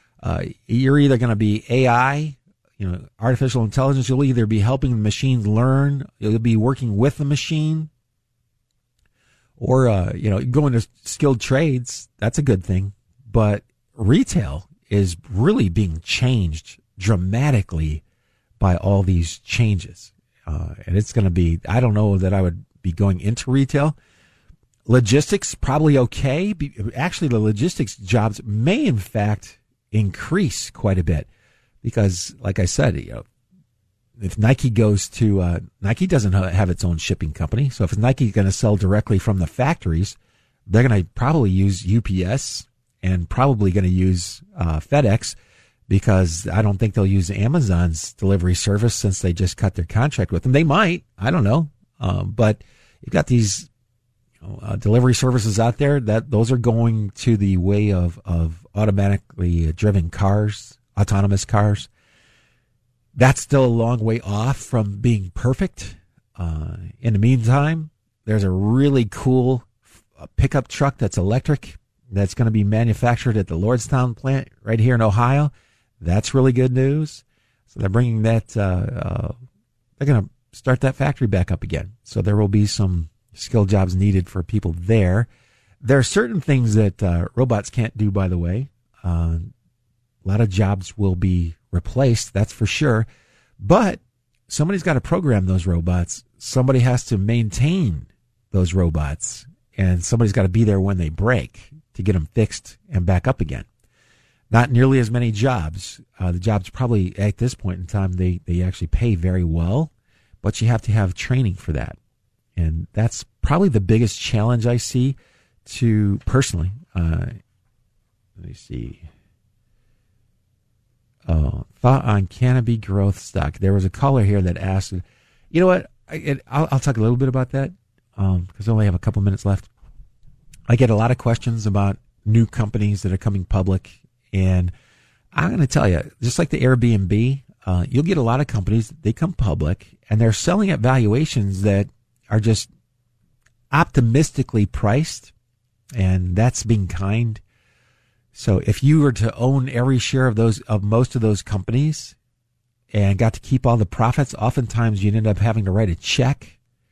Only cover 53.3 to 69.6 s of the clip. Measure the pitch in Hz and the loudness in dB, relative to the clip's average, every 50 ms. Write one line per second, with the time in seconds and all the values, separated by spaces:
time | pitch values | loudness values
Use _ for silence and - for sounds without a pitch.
53.3 | 127 120 107 101 - - - - _ _ _ _ _ _ _ _ _ _ _ _ | 2 2 2 0 -2 -6 -12 -16 _ _ _ _ _ _ _ _ _ _ _ _
54.3 | _ _ - 98 98 92 - - 101 104 - 104 110 123 123 127 120 - 131 127 | _ _ -18 -16 -16 -14 -10 -8 -6 -4 0 2 4 6 6 4 4 2 2 0
55.3 | 123 127 101 113 98 107 113 120 117 - 147 143 147 143 117 107 104 113 - - | 0 0 0 0 0 0 0 0 0 0 0 0 0 0 0 0 -2 -2 -2 0
56.3 | 117 104 117 113 131 123 110 120 113 117 117 117 113 110 104 98 - - - 120 | 0 0 2 2 0 0 0 0 2 2 2 0 0 -2 -4 -6 -8 -4 0 0
57.3 | 113 101 101 98 95 90 87 95 101 104 107 104 98 90 87 87 85 - - - | 2 2 2 2 2 2 2 2 0 2 2 2 0 0 0 -2 -4 -6 -6 -4
58.3 | 85 85 82 80 82 - - _ - 101 107 107 98 101 98 98 98 95 - _ | -2 -2 -2 -2 -4 -10 -16 _ -4 -2 0 0 2 2 2 0 0 -2 -4 _
59.3 | - - 87 87 87 85 82 78 80 - 107 107 98 98 82 85 - - 98 98 | -8 -4 -2 0 0 0 0 -2 -2 0 0 2 2 2 0 -2 -2 -2 0 2
60.3 | 101 104 104 104 101 - - - - _ _ _ - 101 101 - 98 98 101 98 | 2 2 0 -2 -4 -8 -14 -20 -20 _ _ _ -4 -2 -2 0 0 0 2 2
61.3 | 101 98 - - - 104 104 107 101 - - - _ _ _ _ _ _ _ _ | 0 0 -2 0 0 2 2 2 0 -2 -4 -10 _ _ _ _ _ _ _ _
62.3 | _ _ _ _ _ _ _ _ _ _ _ _ _ _ _ _ - 143 123 131 | _ _ _ _ _ _ _ _ _ _ _ _ _ _ _ _ 0 2 4 4
63.3 | 127 - - - 143 135 131 123 117 117 113 117 123 117 110 113 110 117 - 98 | 4 2 -2 0 2 4 4 4 2 2 2 0 0 0 0 -2 -2 -2 -4 -4
64.3 | 101 104 110 131 139 - - - - 113 107 101 101 101 113 123 117 104 95 87 | -4 -2 -2 -2 -4 -6 -6 -4 -2 -2 -2 -2 -4 -2 0 0 0 0 -2 -6
65.3 | - - - 123 131 - 190 - - - - - - - _ _ _ _ _ _ | -8 -4 -2 -2 0 -2 -4 -6 -6 -10 -18 -18 -18 -20 _ _ _ _ _ _
66.3 | _ - 90 82 78 78 78 85 85 87 87 85 - - 123 117 104 98 107 120 | _ -8 -8 -6 -6 -6 -8 -10 -10 -12 -14 -16 -12 -6 -2 0 2 2 4 4
67.3 | 135 123 110 117 131 143 143 156 165 160 160 156 _ _ _ _ _ _ - 107 | 4 2 2 2 2 2 2 0 -2 -4 -8 -12 _ _ _ _ _ _ -6 -2
68.3 | 107 107 101 92 90 92 101 107 117 131 139 143 139 131 117 98 - - - 131 | -2 0 0 0 0 0 0 2 2 2 2 4 2 2 0 -2 -4 -4 0 0
69.3 | 127 127 123 127 131 123 | 2 2 2 2 0 -2